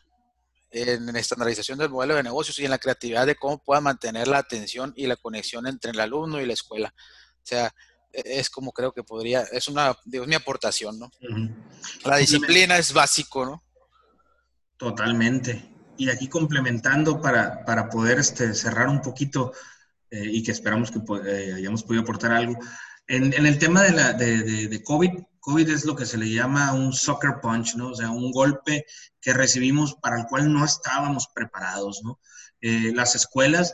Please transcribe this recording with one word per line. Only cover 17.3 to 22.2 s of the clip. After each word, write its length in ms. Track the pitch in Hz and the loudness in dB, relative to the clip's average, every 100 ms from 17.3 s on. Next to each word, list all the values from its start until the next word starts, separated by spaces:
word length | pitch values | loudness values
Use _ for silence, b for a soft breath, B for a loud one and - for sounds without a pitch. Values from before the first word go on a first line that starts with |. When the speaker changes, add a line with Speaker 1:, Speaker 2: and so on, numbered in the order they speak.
| 120 98 - - | 2 2 -2 -2
Speaker 2:
para 240 | 113 107 | -2 0
poder, 300 | 113 117 131 | 0 4 4
este, 340 | 135 - 113 | 2 0 -2
cerrar 360 | 104 113 110 131 | 0 -2 0 2
un 120 | 143 | 2
poquito, 520 | 135 - 139 135 127 B B B B _ - | -2 -4 -4 -2 -4 B B B B _ -14
eh, 120 | 107 | -8
y 200 | 104 113 | -4 -2
que 80 | 113 | -2
esperamos 400 | 110 107 110 117 | -4 -2 -2 -2
que 80 | 110 | -6
po-, 240 | 107 101 | -6 -6
eh, 300 | 98 98 98 | -4 -4 -6
hayamos 300 | 92 95 110 | -8 -6 -6
podido 200 | - 113 | -2 -2
aportar 280 | 110 104 | -2 -4